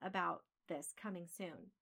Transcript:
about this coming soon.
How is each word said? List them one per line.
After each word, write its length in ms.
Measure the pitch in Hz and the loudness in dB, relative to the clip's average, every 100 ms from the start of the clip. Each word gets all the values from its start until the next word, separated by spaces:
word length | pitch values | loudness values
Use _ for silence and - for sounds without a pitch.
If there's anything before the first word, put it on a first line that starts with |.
about 420 | 190 190 175 - - _ - | 0 4 4 4 -4 _ -4
this 240 | 151 - - | -2 -2 -4
coming 320 | 214 185 170 | -4 -4 -6
soon. 440 | - 185 151 196 - | -4 -4 -4 -12 -12